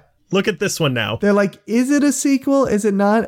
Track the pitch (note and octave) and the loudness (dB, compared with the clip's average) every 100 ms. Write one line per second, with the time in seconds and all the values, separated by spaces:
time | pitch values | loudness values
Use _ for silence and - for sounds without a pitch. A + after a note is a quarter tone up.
0 | _ _ _ F#3+ G3+ F3 G3 - D3+ B2 | _ _ _ -2 -2 -2 -4 -2 -2 0
1 | G#2 G#2+ G#3 G3+ G3+ - - A3+ B3+ C#4+ | -2 -2 0 2 0 -4 -4 -2 2 2
2 | C#4+ C4+ C#4+ C4+ C#4 C#4 B3+ G#3 G#3 G3 | 0 0 0 0 0 0 2 0 0 0
3 | G3+ A3+ | 2 0